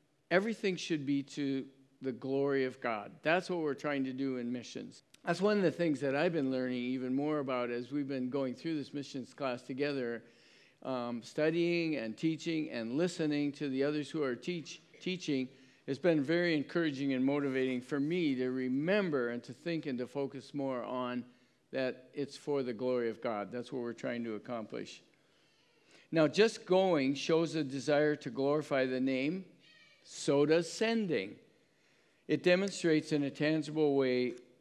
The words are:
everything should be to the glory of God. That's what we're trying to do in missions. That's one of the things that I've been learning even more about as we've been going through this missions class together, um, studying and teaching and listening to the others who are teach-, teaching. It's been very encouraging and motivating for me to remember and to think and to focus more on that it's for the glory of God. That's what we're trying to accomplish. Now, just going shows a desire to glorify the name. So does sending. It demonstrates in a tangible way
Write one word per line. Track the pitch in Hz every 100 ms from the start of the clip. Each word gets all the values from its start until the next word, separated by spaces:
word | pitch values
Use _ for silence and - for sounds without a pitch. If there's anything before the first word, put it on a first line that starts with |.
| _ _ _
everything | 175 214 214 208 175
should | - 160 139
be | 139
to | 135 - 139 135 - - _ _
the | 131
glory | 117 135 135 143 139 131
of | -
God. | 123 107 104 -
That's | 147 175 180
what | 180
we're | 151
trying | 139 151 139
to | 131
do | 131 135 127
in | 120
missions. | 123 117 - 101 - _ - -
That's | 170
one | 202 208
of |
the | 175
things | 139 170 139
that | 143 139
I've | 175
been | 165 135
learning | 131 127 127
even | 123 131 127 131
more | 147 151
about | 135 127 123
as | 120 123
we've | 143 135
been | 135 127
going | 139 131
through | 120 165 156
this | 135
missions | 143 135 139 117
class | - 139 123
together, | - 131 143 139 120 117 - - - - - _
um, | - 127 120 120
studying | 107 - 156 165 170 170 165 143
and | 113 107
teaching | 160 156 170 160 147
and | 120 113 131
listening | 180 175 156 147 147
to | 139 147
the | 131
others | 139 151 139
who | 160
are | 135 120
teach-, | - 175 139 - - -
teaching. | 180 180 - 135 127 - - _ -
It's | 135
been | 180 156
very | 135 170 175 156
encouraging | 135 175 160 135 143
and | 131
motivating | 135 143 139 131 131 127
for | 123 143
me | 147 180 160 127
to | 127
remember | 131 127 135 156 208 190 143 120
and | 120
to | -
think | 123 175 165 147
and | 123
to | 123
focus | 143 139 139 -
more | 143 135 127
on | 107 127 123 123 123 - _ _ _
that | 131 131 123 -
it's | 147 139 -
for | - 143
the | 127
glory | 107 127 127 117
of | 110
God. | 120 107 98
That's | 123 123
what | 135
we're | 120
trying | 117 131 120
to | 117 107
accomplish. | - 117 104 123 98 - - _ _ _ _ _ _ _ _ - _
Now, | 160 151
just | 175 220 - -
going | 180 190 160 135
shows | 139 - 160 165
a | 156
desire | 143 135 120 147 151 147
to | 139
glorify | 117 139 151 139 139 131
the | 127
name. | 131 131 139 185 185 - - - - _
So | - - - 143 147
does | 165 165
sending. | - 226 226 196 127 95 - - _ _ _ _ _ _ _ -
It | 151
demonstrates | 180 180 196 - 170 156 151
in | 151
a | 139
tangible | 139 151 160 147 156 151 139
way | 131 123 123 - - _